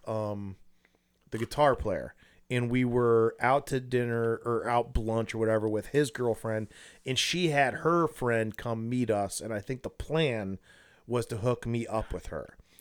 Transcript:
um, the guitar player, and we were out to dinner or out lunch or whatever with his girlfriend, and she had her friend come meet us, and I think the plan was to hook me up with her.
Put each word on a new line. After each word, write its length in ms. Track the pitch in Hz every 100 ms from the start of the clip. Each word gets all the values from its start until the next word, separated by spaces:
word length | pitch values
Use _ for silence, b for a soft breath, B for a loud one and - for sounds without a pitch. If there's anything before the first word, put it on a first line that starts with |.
| -
um, 500 | 110 107 104 101 95 - _ _ _ _ _ _
the 80 | 117
guitar 380 | 117 - 147 123
player, 380 | 107 85 60 - b b b
and 200 | 123 120
we 140 | 123
were 520 | 127 120 120 117 113 -
out 260 | 120 139 -
to 120 | 135
dinner 600 | 127 123 120 117 117 113
or 240 | 120 117 113
out 280 | 120 120 120
lunch 380 | 110 113 110
or 40 | 113
whatever 300 | 110 110 110
with 200 | 107 -
his 220 | 143 147
girlfriend, 580 | - 123 110 113 110 110 B B B -
and 120 | 127
she 300 | - 170 175
had 260 | 143 135
her 320 | - 160 170 156
friend 480 | - 123 117 110 -
come 320 | 120 113 113
meet 220 | 127 117
us, 300 | 104 101 -
and 120 | 110
I 80 | 107
think 220 | - 127
the 80 | -
plan 680 | - - 156 156 113 98 95 b b b b b
was 200 | 120 117
to 120 | 110
hook 280 | 117 120 113
me 200 | 117 117
up 260 | 110 107
with 140 | 87 -
her. 300 | 78 - - b b